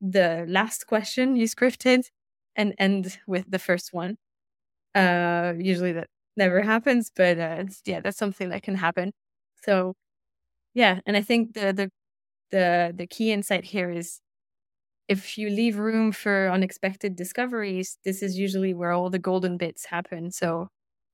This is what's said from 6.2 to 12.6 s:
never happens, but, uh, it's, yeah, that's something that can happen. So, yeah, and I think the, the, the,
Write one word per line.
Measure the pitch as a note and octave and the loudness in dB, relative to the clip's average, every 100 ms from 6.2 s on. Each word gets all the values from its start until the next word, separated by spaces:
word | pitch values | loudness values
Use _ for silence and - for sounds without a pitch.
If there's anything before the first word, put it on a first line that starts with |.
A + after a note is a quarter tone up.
| _ - | _ 0
never | F#3 F#3 | 2 4
happens, | G#3 A3+ C4+ A#3+ A3 | 2 2 2 0 0
but, | - F3+ E3+ | 2 4 4
uh, | D#3+ E3 | -2 -6
it's, | G3 - | -8 -8
yeah, | G3+ E3+ | -8 -6
that's | G3 - | -6 -4
something | G3+ - F3+ | -4 -4 -6
that | F#3+ | -6
can | - F#3+ | -4 -2
happen. | E3+ F3+ F#3 - _ _ _ _ | 0 0 -4 -6 _ _ _ _
So, | - F#3+ F#3 F#3 _ _ _ _ _ _ _ | 0 2 0 -6 _ _ _ _ _ _ _
yeah, | B3 G#3 F#3 | 4 4 4
and | - G#3 | 0 0
I | |
think | G#3 A#3 A3+ | 2 0 0
the, | A3 G3 | -2 -2
the, | F#3+ G3 - _ _ _ _ _ | 0 -4 -8 _ _ _ _ _
the, | F#3+ | 2